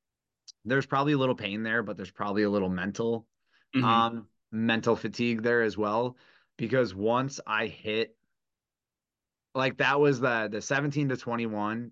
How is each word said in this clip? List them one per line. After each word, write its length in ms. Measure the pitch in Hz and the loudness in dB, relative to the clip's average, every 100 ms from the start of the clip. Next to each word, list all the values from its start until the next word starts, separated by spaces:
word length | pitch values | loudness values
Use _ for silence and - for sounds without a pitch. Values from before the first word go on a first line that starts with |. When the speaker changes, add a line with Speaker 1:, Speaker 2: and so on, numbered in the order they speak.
| _ _ _ _ - - 104 | _ _ _ _ -20 -12 -2
Speaker 1:
there's 200 | 139 139 | 0 0
probably 280 | 139 143 | 0 2
a 40 | 143 | 2
little 180 | 131 123 | 2 0
pain 280 | 104 104 | -4 -4
there, 200 | 110 117 | -2 -2
but 120 | 107 98 | -2 -8
there's 140 | 92 | -10
probably 320 | - 104 101 | -6 -2 2
a 60 | 104 | 2
little 200 | 101 92 | 2 0
mental, 580 | 90 98 98 117 117 - _ _ _ _ 131 | -2 -4 -4 -2 -4 -6 _ _ _ _ 0
Speaker 2:
Mm-hmm. 100 | 113 | 4
Speaker 1:
um, 420 | 117 117 117 101 _ - | 4 4 -2 -14 _ -10
mental 440 | 110 117 113 117 110 | -2 0 2 2 0
fatigue 460 | 110 107 120 113 | 0 -2 -2 0
there 180 | 120 120 | 2 2
as 160 | 110 98 | 2 0
well. 400 | 104 110 127 127 _ _ _ - | 0 0 -2 -6 _ _ _ -8
Because 380 | 113 131 113 95 | -2 0 0 0
once 440 | 107 120 139 - - | 0 2 0 -6 -4
I 200 | 107 110 | -2 -2
hit, 500 | - 110 110 113 _ _ _ _ _ _ _ _ _ _ _ _ _ _ 131 | -6 -4 -2 -2 _ _ _ _ _ _ _ _ _ _ _ _ _ _ -2
like, 220 | 131 - | 0 2
that 220 | 131 143 | 2 4
was 200 | 147 123 | 4 4
the, 300 | 127 117 110 | 2 0 -2
the 100 | 107 | -4
seventeen 480 | - 139 147 143 139 | -2 -2 0 0 -2
to 80 | 123 | -2
twenty-one, 720 | 120 117 113 104 104 117 117 | -4 -4 -2 -2 -2 -4 -8